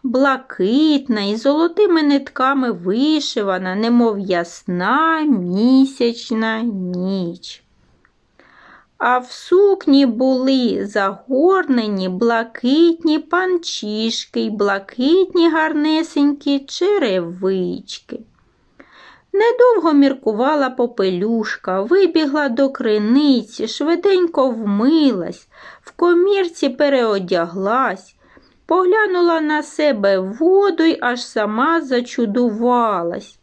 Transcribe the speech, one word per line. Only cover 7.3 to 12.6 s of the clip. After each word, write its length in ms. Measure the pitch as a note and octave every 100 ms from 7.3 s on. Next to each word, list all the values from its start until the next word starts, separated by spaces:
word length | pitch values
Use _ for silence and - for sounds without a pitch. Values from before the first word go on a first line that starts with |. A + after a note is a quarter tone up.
| F3 - - _ _ _ _ _ _ _ _ _ _ - - _ _
А 200 | A#3 B3+
в 120 | B3
сукні 760 | - - F4+ G4+ G4 - C#4 C4+
були 800 | A3 C4 B3+ C4 C4+ A#3+ G3 G3+
загорнені 1200 | G#3+ G3 G3 - C4 E4 F#4+ F4 B3 G#3+ G3+ F#3
блакитні 1080 | F3+ A#3 A#3 A#3 -